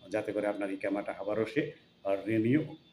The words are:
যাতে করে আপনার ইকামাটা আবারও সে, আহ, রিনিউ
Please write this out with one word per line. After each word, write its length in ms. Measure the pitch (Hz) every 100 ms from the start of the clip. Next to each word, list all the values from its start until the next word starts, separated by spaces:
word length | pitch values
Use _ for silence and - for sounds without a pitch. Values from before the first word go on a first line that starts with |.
| 95
যাতে 220 | 104 107
করে 140 | 104 104
আপনার 260 | 101 101
ইকামাটা 400 | 98 101 101 101
আবারও 340 | 95 98 107 110
সে, 260 | 143 147 - - _
আহ, 80 | 98 98 98
রিনিউ 500 | 110 113 147 151 - -